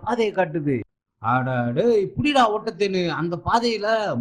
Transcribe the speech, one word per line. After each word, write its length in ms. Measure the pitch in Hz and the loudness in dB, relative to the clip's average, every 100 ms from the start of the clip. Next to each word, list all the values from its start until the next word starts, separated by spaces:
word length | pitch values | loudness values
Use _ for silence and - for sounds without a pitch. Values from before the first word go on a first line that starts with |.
பாதையை 300 | 214 233 214 | -4 0 0
காட்டுது. 460 | 190 175 160 143 123 - _ _ _ | 0 0 0 -2 -2 -4 _ _ _
"அட 540 | 110 127 127 123 120 | 0 0 0 -2 -2
டேய், 380 | 131 233 220 190 - | 0 2 2 0 -2
புடிடா 300 | 294 277 226 | 2 4 4
ஓட்டத்தேன்னு" 640 | 208 226 175 202 190 170 | 2 -4 -2 -2 0 -2
அந்த 320 | 139 170 170 | -2 -4 -4
பாதையில 720 | 175 233 240 214 208 220 202 120 | 0 0 2 0 0 0 0 -2